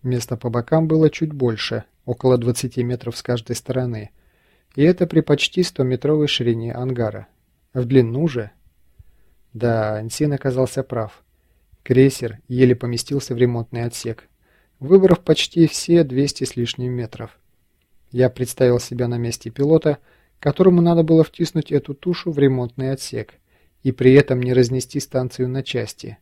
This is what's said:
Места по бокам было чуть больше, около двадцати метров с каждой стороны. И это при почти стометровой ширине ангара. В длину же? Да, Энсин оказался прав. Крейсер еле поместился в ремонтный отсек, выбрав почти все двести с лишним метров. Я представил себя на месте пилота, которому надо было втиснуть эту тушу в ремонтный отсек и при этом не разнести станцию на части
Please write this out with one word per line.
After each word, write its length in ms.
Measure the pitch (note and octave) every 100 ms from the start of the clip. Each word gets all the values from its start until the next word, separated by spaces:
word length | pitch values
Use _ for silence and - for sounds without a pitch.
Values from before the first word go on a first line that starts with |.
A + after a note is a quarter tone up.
Места 360 | C3 B2 A#2+ A#2+
по 120 | B2
бокам 380 | A#2 A#2 D#3+ D#3+
было 220 | D#3+ D#3
чуть 240 | - D#3
больше, 500 | D3 B2 A2 - A2+ - _ -
около 320 | A#2 C3 B2
двадцати 460 | A#2 A#2 B2+ B2+
метров 340 | A#2+ A#2+ A#2+ -
с 40 |
каждой 360 | - A#2+ A2 A#2+
стороны. 540 | - C3 B2 A2 G#2+ _ _ _ _ _ _ -
И 60 |
это 260 | D3+ F3+ E3+
при 120 | D#3+
почти 420 | D#3 C#3+ - -
стометровой 680 | F3 - C3 B2+ C#3+ D#3 D3
ширине 440 | - A#2+ A2+ A#2
ангара. 560 | A#2+ B2+ B2 A2 G#2 G#2 _ _ _ _
В 100 | B2+
длину 440 | A#2+ C3 A#2 B2 E3
же? 220 | B2 G#2 _ _ _ _ _ - _ _ _ _
Да, 480 | A2+ A#2+ A2+ G#2+ G#2+
Энсин 300 | A2+ - D3
оказался 520 | C#3 C#3 B2+ C3 -
прав. 400 | C3 A#2+ G#2+ - _ _ _ _ _ _
Крейсер 560 | - B2+ C3+ - A#2 G#2+ _
еле 280 | B2 B2+ A#2+
поместился 600 | A#2+ A#2 - C#3 - A#2
в 20 |
ремонтный 460 | B2 A#2+ A2+ A#2+
отсек, 460 | A#2+ - A#2 A2 _ _ _ _ _ _
выбрав 400 | C3 F#3+ F#3+ E3+
почти 480 | - D#3 - E3+ D#3+
все 380 | - - E3+ D3+
двести 400 | B2+ C#3+ - C3
с 100 | -
лишним 380 | A#2 - B2
метров. 440 | B2 A#2 - A#2 _ _ _ _ _ _ _ _
Я 180 | B2 B2+
представил 500 | B2+ B2+ - B2+ A#2+
себя 300 | - B2 B2
на 80 | A#2+
месте 320 | A#2+ - A#2+
пилота, 480 | A#2 C#3 D#3+ D#3 D3 _ _ _ _
которому 420 | D3 - F#3 F3
надо 220 | E3+ E3+
было 220 | D#3+ D#3+ D3+
втиснуть 480 | - E3+ E3 D3
эту 200 | D3 C#3+
тушу 380 | C#3 F3+ F3 -
в 80 | C#3+
ремонтный 520 | C#3 C3 A#2+ - C3
отсек 420 | C3+ - A#2 A2 _ _ _ _ _
и 80 | C3+
при 220 | B2+ B2+
этом 280 | C3+ C#3+ C3
не 120 | B2
разнести 480 | B2+ A#2+ B2+ - C#3+
станцию 480 | - C3 B2+ - B2+
на 120 | C3
части 560 | B2+ A#2+ A2+ - A2+ A2+